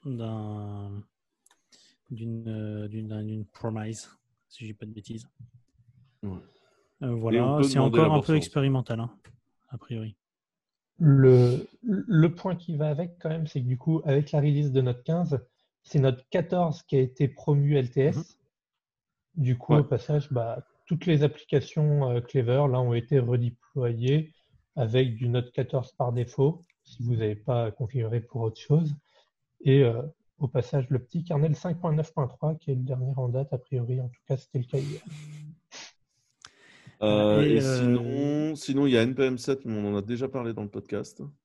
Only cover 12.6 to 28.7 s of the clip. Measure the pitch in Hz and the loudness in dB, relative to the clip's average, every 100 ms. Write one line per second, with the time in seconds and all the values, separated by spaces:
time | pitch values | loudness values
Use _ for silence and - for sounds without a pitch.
12.6 | - 156 151 147 175 175 160 160 151 143 | -6 -4 -2 -2 -6 -8 -8 -6 -4 -4
13.6 | 123 127 - 160 156 139 147 151 143 143 | -2 -2 0 -2 2 0 2 0 2 2
14.6 | 147 131 127 123 - 165 175 139 - _ | 2 2 0 -2 -2 -2 0 -4 -6 _
15.6 | _ _ _ 151 135 127 _ 185 175 180 | _ _ _ 2 2 0 _ -4 -2 0
16.6 | 170 151 _ 139 131 - 139 - - 143 | -2 -2 _ 0 0 0 -2 -2 0 2
17.6 | 143 147 123 139 135 170 180 _ _ _ | 4 2 0 0 0 0 -8 _ _ _
18.6 | _ _ _ _ _ _ _ - 127 123 | _ _ _ _ _ _ _ -4 0 -2
19.6 | - 147 147 127 - 151 139 127 113 117 | 4 4 4 -2 0 -2 -2 -4 -4 -6
20.6 | - _ _ 165 180 151 143 147 - 147 | -12 _ _ -4 2 4 2 0 -2 -2
21.6 | - - 151 147 131 120 120 139 117 127 | 0 -2 2 2 2 -2 -2 -2 2 2
22.6 | 143 127 123 120 117 139 117 123 120 120 | 2 2 0 0 2 2 2 0 0 -4
23.6 | _ 143 120 117 123 147 156 _ _ _ | _ -4 -2 -2 0 0 0 _ _ _
24.6 | _ - 120 123 131 110 120 123 120 - | _ -4 0 2 2 0 -2 -2 -2 -6
25.6 | 123 139 123 _ 123 120 120 - 139 170 | -4 -4 -6 _ -4 -2 -4 0 0 0
26.6 | - _ _ - 120 117 110 107 - 120 | -12 _ _ -10 -4 0 -2 -4 -2 -2
27.6 | 113 104 117 131 110 120 113 127 113 107 | -2 -4 -6 -4 -4 -4 -6 -6 -6 -6
28.6 | - | 0